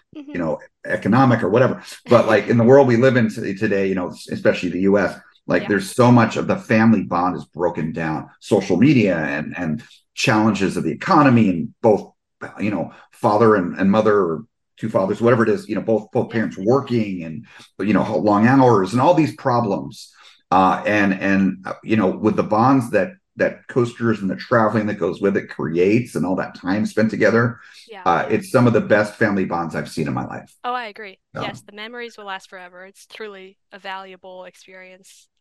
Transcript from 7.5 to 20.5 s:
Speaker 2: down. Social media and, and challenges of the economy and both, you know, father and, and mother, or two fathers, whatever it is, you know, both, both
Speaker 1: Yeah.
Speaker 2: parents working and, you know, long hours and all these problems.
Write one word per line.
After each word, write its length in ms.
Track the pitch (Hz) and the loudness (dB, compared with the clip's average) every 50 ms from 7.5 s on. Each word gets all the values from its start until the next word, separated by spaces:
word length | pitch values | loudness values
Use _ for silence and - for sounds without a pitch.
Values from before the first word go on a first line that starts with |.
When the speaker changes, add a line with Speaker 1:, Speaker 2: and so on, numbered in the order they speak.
| - 76 87 85 85 85 80 80 | -6 -4 -4 -2 -2 -4 -6 -6
Speaker 2:
down. 360 | 82 82 82 80 78 71 - - _ _ | -6 -6 -6 -6 -6 -8 -10 -12 _ _
Social 360 | - - 110 98 - - 92 | -4 -2 0 0 0 0 2
media 400 | 85 120 151 147 123 101 95 87 80 | 2 4 4 4 4 4 2 0 -2
and, 340 | 76 69 71 73 76 - - | -4 -6 -6 -6 -8 -10 -10
and 260 | - - 80 76 76 - - - _ _ _ - | -8 -6 -6 -6 -8 -10 -16 -20 _ _ _ -10
challenges 640 | - - 135 113 110 110 110 101 95 98 85 - | -4 0 2 2 2 2 2 0 0 -2 -2 -2
of 80 | 87 78 | -2 -4
the 60 | 80 | -6
economy 560 | 71 - - - - 302 - 135 120 117 110 95 | -6 -4 -2 2 4 4 6 6 6 4 4 2
and 260 | 90 82 76 - - _ | 0 -2 -4 -8 -6 _
both, 300 | - 113 101 95 - - _ _ _ _ _ - - - - - | 2 2 2 2 0 -8 _ _ _ _ _ -18 -16 -16 -10 -8
you 100 | 98 107 | -6 -4
know, 220 | 101 87 - - - - - _ | -4 -4 -6 -8 -12 -20 -20 _
father 440 | _ - - 110 104 107 117 110 107 | _ -2 0 2 2 4 4 4 4
and, 200 | 98 87 87 76 76 | 4 2 -2 -2 0
and 120 | 98 98 | 2 2
mother, 260 | 104 110 104 107 104 | 2 2 2 2 2
or 280 | 101 92 82 80 76 - _ _ _ _ _ _ | 2 2 0 -4 -6 -10 _ _ _ _ _ _
two 120 | - - 110 | -10 -8 -4
fathers, 300 | - 98 95 98 104 - | -2 -2 -2 -2 -2 0
whatever 220 | 117 151 - 110 | 2 2 2 2
it 60 | 113 110 | 2 0
is, 200 | 104 95 - - | 0 -2 -4 -6
you 60 | 107 | -6
know, 60 | 92 | -6
both, 280 | 87 113 110 104 - - | -2 -2 -2 -2 -2 -4
both 160 | - 120 101 - | -4 -4 -4 -2
Speaker 1:
Yeah. 60 | - | -4
Speaker 2:
parents 220 | 113 104 82 - | -4 -4 -4 -6
working 680 | 95 95 110 131 139 127 127 120 113 107 101 95 87 82 | -6 -2 0 0 0 0 -2 -2 -2 -2 -4 -6 -10 -10
and, 220 | 80 78 76 - - - - - _ _ - | -12 -12 -14 -16 -18 -20 -20 -20 _ _ -6
you 140 | 98 107 104 | -2 0 0
know, 220 | 92 - - 110 78 | 0 0 0 -2 -2
long 280 | 90 104 104 104 113 | 0 2 2 4 4
hours 460 | 123 135 135 131 123 113 98 92 92 | 4 6 6 6 6 4 4 2 0
and 80 | 107 123 | 0 0
all 140 | 135 165 - | 2 2 4
these 200 | 165 151 127 - | 2 2 0 -2
problems. 800 | - - 135 120 120 113 101 92 73 67 69 - - - - _ _ - - _ _ _ - | -4 -4 -2 0 0 0 -2 -4 -6 -6 -10 -16 -18 -20 -20 _ _ -20 -20 _ _ _ 0